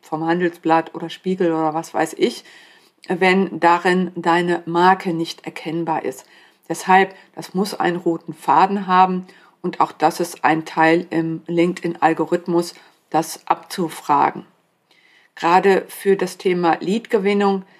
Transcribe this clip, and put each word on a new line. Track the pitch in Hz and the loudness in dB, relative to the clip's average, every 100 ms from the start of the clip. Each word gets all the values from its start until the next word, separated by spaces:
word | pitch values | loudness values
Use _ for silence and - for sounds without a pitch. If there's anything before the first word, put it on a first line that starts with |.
vom | _ 156 165 | _ -6 -2
Handelsblatt | 170 175 170 160 160 165 - | 0 -2 -2 0 0 0 -8
oder | 165 | -12
Spiegel | - 185 185 175 | -8 -4 -2 0
oder | 160 160 | 0 -2
was | 160 165 | -4 -4
weiß | - 160 - | -4 -4 0
ich, | 240 - - - - _ _ _ - | -2 -2 -12 -20 -20 _ _ _ -8
wenn | 180 190 190 190 160 | 0 2 2 0 0
darin | 170 170 185 185 180 175 | 2 4 2 0 -2 -4
deine | 170 170 175 175 170 | 0 0 0 -2 -2
Marke | 170 180 185 190 | 2 4 4 0
nicht | 165 165 - - | -4 -6 -10 -14
erkennbar | - 160 165 165 156 | -12 -8 -6 -4 -4
ist. | - - - _ _ _ - | -6 -10 -14 _ _ _ -10
Deshalb, | 165 - 185 190 - _ - | -6 4 4 4 -2 _ -18
das | - | -8
muss | 185 196 - | -4 -4 -2
einen | 170 175 | -2 -2
roten | 180 165 - | -2 -2 -4
Faden | 151 - 143 190 202 185 | -6 2 4 4 0 0
haben | 185 185 185 185 - _ _ | 4 4 2 -6 -16 _ _
und | 180 - | -6 -2
auch | 160 | -2
das | - 160 170 | 0 -2 0
ist | 170 - | -6 -2
ein | 131 160 156 | 0 0 -2
Teil | - 160 170 180 | 2 4 4 0
im | 160 165 160 - | -4 -4 -6 -4
LinkedIn-Algorithmus, | 170 175 175 175 170 160 160 156 175 175 170 170 - - _ _ | 0 0 0 -6 -2 0 0 -2 -2 0 0 -2 -6 -20 _ _
das | 151 160 - - | -4 -4 -6 -6
abzufragen. | 170 - - 160 - - 143 143 - - _ _ _ _ _ _ _ _ - | -6 -6 -6 -6 -6 -2 2 2 -2 -12 _ _ _ _ _ _ _ _ -6
Gerade | 170 185 190 185 - | 2 4 4 2 0
für | - 196 190 | -4 0 0
das | 180 - | 0 -4
Thema | 196 180 170 - | -2 0 2 0
Lead-Gewinnung | 160 226 233 220 190 202 202 196 190 _ | 0 -4 -2 -2 0 2 2 0 -6 _